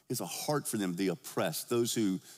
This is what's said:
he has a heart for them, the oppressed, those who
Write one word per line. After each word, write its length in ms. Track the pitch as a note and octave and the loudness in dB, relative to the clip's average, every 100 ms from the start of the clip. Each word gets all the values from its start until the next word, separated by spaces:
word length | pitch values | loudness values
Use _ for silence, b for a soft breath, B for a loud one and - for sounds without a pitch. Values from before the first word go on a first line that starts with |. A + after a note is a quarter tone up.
| - | -6
he 40 | |
has 80 | B2+ | -4
a 60 | F2+ | -4
heart 420 | - - D3+ - | -4 0 0 0
for 100 | A2+ | 0
them, 160 | F#2+ | 0
the 140 | F2 G2 | 2 0
oppressed, 600 | F2 - - F#2+ D#2+ - | 0 -4 -2 0 -2 0
those 240 | A#2+ A#2 | 2 2
who 280 | A#2+ G2+ F#2 B | 2 2 2 B